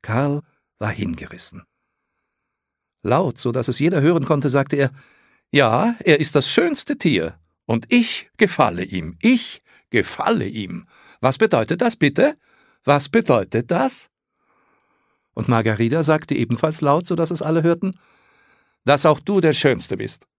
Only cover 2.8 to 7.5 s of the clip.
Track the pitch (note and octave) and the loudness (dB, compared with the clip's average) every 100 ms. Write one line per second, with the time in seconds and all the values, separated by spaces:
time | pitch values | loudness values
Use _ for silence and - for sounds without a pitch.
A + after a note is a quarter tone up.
2.8 | _ _ F#2 C3+ F3+ - B2 A#2+ A#2+ A#2+ | _ _ -2 0 0 -4 -4 -4 -4 -2
3.8 | D#3 E3+ D3 E3+ - D3 C3+ C3+ C3+ C#3+ | 0 2 2 2 0 0 2 0 0 0
4.8 | C3+ - _ _ _ _ _ C#3 B2 A#2+ | -2 -4 _ _ _ _ _ 2 4 2
5.8 | A3+ A#3 F#3 D3 D#3+ D3 - - F3 D4 | 0 0 2 2 2 0 2 0 0 -2
6.8 | - C#4+ E3+ G2+ D#2+ - _ | -6 -2 0 0 -2 -10 _